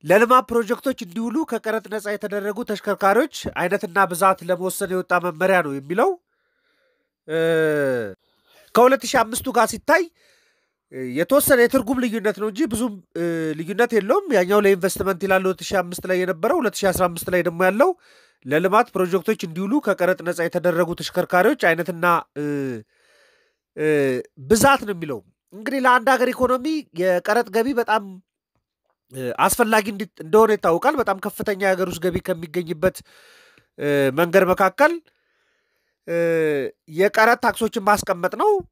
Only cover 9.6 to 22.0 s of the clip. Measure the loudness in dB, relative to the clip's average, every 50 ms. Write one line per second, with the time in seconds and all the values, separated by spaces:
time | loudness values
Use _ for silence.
9.6 | 0 0 -2 -8 _ 2 2 2 2 -2 _ _ _ _ _ _ _ _ _ _
10.6 | _ _ _ _ _ _ -14 -12 -10 -6 -2 -2 0 2 2 2 4 4 4 4
11.6 | 4 4 4 0 0 0 -2 -2 -2 -2 -4 -2 -4 -4 -4 -4 -6 -8 -4 -4
12.6 | -4 -4 -2 -4 -4 -4 -6 -10 -18 _ _ -6 -4 -4 -4 -4 -4 -6 -6 -8
13.6 | -8 -8 -2 -2 0 2 2 -2 0 2 0 0 0 0 2 2 2 4 2 4
14.6 | 4 4 2 4 2 -4 -2 -2 -4 -4 -4 -4 0 0 0 2 2 0 -4 -4
15.6 | -6 -4 -2 -2 -2 -2 -8 -10 -4 -4 -2 -2 -2 -2 -4 -2 -2 0 0 0
16.6 | 0 -2 -4 0 -2 -2 0 2 0 -2 -2 -4 -6 -2 -2 0 0 -2 0 2
17.6 | 2 2 4 4 2 2 0 _ _ _ _ _ _ _ _ _ _ -2 -2 0
18.6 | 0 2 2 2 2 2 _ -4 -2 0 -2 -4 -2 -2 -4 -4 -4 -10 -8 -6
19.6 | -4 -2 -2 -2 0 -2 -2 0 0 0 0 -2 -4 -8 -4 -4 -4 -2 -2 -2
20.6 | 0 0 0 0 -2 -2 -2 -8 -10 -8 -4 -4 -4 0 2 2 4 4 2 2
21.6 | 2 0 0 0 -2 -6 -6 -2